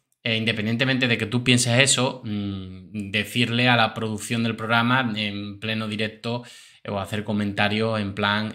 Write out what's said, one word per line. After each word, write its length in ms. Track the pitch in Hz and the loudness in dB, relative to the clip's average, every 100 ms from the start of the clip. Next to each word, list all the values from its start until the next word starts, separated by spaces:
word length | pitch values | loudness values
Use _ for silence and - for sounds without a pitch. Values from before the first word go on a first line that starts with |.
| _ _ | _ _
eh, 140 | 117 113 | -2 0
independientemente 720 | 113 113 107 117 131 127 127 | 0 0 0 0 2 2 2
de 80 | 113 | 0
que 80 | |
tú 180 | 104 120 | 0 0
pienses 380 | 123 123 123 120 | 4 4 4 4
eso, 400 | 135 - 127 - | 4 4 0 -4
mm, 880 | 113 104 101 95 95 92 92 104 98 | -6 -4 -4 -6 -10 -14 -10 -8 -4
decirle 600 | 107 101 120 117 120 123 | -2 0 0 0 2 4
a 60 | 120 | 4
la 180 | 110 | 4
producción 480 | - 113 104 - 117 | 0 -4 -4 -4 -2
del 140 | 113 110 | -2 -2
programa 540 | 110 117 120 131 120 107 | 0 2 4 2 0 -2
en 420 | 104 101 104 98 | -2 -4 -8 -8
pleno 300 | 110 110 110 | -4 -4 -4
directo, 540 | 107 107 - 117 120 120 - - - | -4 -4 -4 -6 -6 -8 -20 -20 -16
eh, 60 | - | -6
o 80 | 101 | -6
hacer 260 | 95 104 | -4 -6
comentarios 760 | 104 104 101 101 104 107 113 110 | -2 -2 0 0 0 2 0 0
en 160 | 98 | -2
plan, 380 | 101 101 104 107 | 0 0 0 -2